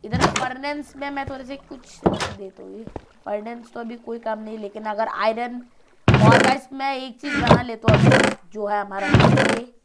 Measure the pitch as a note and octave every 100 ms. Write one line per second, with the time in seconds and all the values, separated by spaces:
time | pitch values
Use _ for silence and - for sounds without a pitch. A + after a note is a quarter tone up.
0 | G#3+ A#3+ C4+ - B3+ B3+ C#4+ D4 - C#4
1 | C#4 C#4 C4+ C4+ B3 C#4 - C4 - -
2 | - F#3 - G3+ F#3+ - F#3+ G3 A3+ -
3 | - _ F#3+ G#3 G#3+ A#3+ A#3 A#3+ A3+ A#3
4 | A#3 A#3 A3+ A3 G#3+ A3 G3+ G#3+ G#3+ G#3
5 | A3 - G#3+ A3+ A#3+ B3 A#3+ _ _ _
6 | - - - - B3+ C4+ - C4+ C4+ C4
7 | C4 - C#4+ C#4+ - - B3 A3+ A3+ -
8 | - - - - - G#3+ G#3 G#3 G3+ F#3+
9 | A#3+ D4+ - - A3 A3+ B3 _